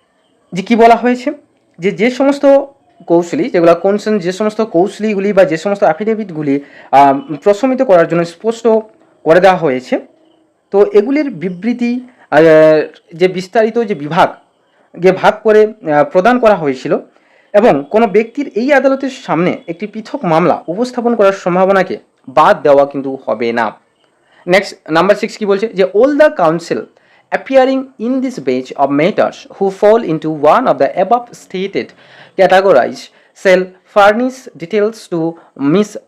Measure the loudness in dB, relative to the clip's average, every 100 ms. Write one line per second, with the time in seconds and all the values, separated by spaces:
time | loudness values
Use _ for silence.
0 | _ _ _ _ _ -10 -2 4 4 4
1 | 0 -2 -6 -10 _ _ _ -8 -6 -2
2 | -2 0 0 2 4 2 0 _ _ _
3 | -2 0 0 -4 -2 0 2 2 0 -2
4 | -2 -4 -4 -4 -4 -4 -4 -2 -2 -2
5 | -6 -4 -2 2 2 0 -4 -2 0 0
6 | -4 -4 -6 -8 -4 -4 -6 -20 0 4
7 | 4 2 -4 -4 -2 0 0 -2 2 2
8 | 2 -2 -4 -6 -8 -4 0 0 -2 _
9 | _ _ 2 4 4 2 0 -4 -4 -8
10 | -8 _ _ _ _ _ _ 0 2 2
11 | 0 -2 -4 -6 -10 -6 -6 -4 -4 -6
12 | -8 _ -2 4 6 6 4 2 0 -8
13 | _ -4 -4 -4 -4 -2 0 -2 -4 -6
14 | -4 0 0 -2 _ _ _ _ _ -2
15 | 0 2 0 0 2 4 2 -2 -2 0
16 | 0 2 0 2 2 0 -2 -4 -4 -6
17 | -6 _ _ _ _ 2 2 2 0 0
18 | 2 0 -2 -6 -8 -4 0 2 2 -2
19 | -6 -10 -6 -2 -2 -4 -10 -12 -12 -14
20 | -12 -8 -2 0 2 -2 -4 -6 -6 -4
21 | -4 0 0 0 -2 0 2 0 -2 -6
22 | _ _ -6 2 2 2 2 4 2 -2
23 | -8 -10 -6 -4 -4 -2 -4 -8 _ _
24 | _ _ _ _ -2 -2 -2 -12 -4 -2
25 | 0 0 -4 -8 -4 -2 -4 -2 -2 0
26 | 0 2 0 2 -2 -2 -4 -8 -10 _
27 | _ _ -8 -8 0 2 2 0 -6 -8
28 | -6 -4 -6 -6 -4 -4 -6 -4 -2 0
29 | -2 0 -4 -4 -16 -6 -6 0 2 2
30 | 0 -6 -6 -2 2 2 2 0 -2 -2
31 | -2 -2 -4 -20 -14 -10 -8 -8 -10 _
32 | _ -20 -10 0 4 4 4 2 2 -6
33 | -18 _ _ _ 0 0 0 _ _ 2
34 | 2 2 -2 -8 -20 -18 -6 -4 -4 -6
35 | -10 -6 -6 -8 _ -6 -2 0 -2 -6